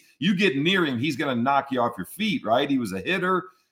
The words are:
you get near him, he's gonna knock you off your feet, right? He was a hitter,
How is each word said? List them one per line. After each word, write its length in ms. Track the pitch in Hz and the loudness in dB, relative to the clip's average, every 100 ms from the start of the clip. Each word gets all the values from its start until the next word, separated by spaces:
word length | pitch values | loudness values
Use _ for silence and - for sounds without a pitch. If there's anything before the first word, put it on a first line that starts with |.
| - - | -10 -4
you 160 | 190 180 | -2 2
get 200 | 202 139 | 2 2
near 300 | 160 190 160 | 2 2 2
him, 140 | 120 | 0
he's 160 | 151 127 | -2 -2
gonna 180 | 147 123 | -2 0
knock 320 | 127 139 135 | 2 2 2
you 100 | 127 | 0
off 120 | 120 120 | 0 -2
your 80 | 175 | -10
feet, 400 | - 214 156 98 | -6 -4 -2 2
right? 240 | 120 143 | 2 2
He 80 | 135 | 0
was 160 | 113 | -2
a 60 | 95 | -4
hitter, 440 | 107 185 180 185 175 - _ | -2 -2 0 0 -2 -14 _